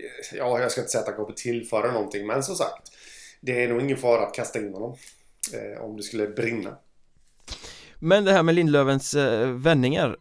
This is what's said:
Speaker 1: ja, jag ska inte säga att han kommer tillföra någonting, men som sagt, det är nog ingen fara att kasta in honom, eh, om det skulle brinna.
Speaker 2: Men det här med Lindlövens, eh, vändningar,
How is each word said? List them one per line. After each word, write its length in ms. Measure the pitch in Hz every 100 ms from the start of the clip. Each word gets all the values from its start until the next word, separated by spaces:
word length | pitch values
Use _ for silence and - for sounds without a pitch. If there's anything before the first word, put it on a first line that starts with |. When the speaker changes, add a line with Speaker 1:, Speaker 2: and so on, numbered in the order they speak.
| 127 123 -
Speaker 1:
ja, 260 | - 127 120
jag 100 | 120
ska 100 | 127
inte 100 | -
säga 100 | 117
att 60 | 107
han 80 | 107
kommer 160 | 107 -
tillföra 560 | 120 120 110 110 123
någonting, 340 | 117 101 104 104
men 160 | 131
som 120 | 135
sagt, 340 | 92 - - - - - - - -
det 240 | 127 123
är 40 | 120
nog 120 | 120
ingen 160 | 139 131
fara 300 | 123 117 101
att 80 |
kasta 240 | - 113 117
in 140 | 104
honom, 220 | 95 117 127 - - _ - -
eh, 280 | 113 104 110
om 140 | 113 107
det 60 |
skulle 240 | 104 113 104
brinna. 500 | - 113 113 - - _ _ _ _ _ _ - - - - - -
Speaker 2:
Men 260 | 156 202
det 80 | 196
här 100 | 190
med 120 | 165
Lindlövens, 600 | 175 160 147 135 135 -
eh, 340 | 147 135 110 131
vändningar, 680 | 123 156 147 127 170 139 -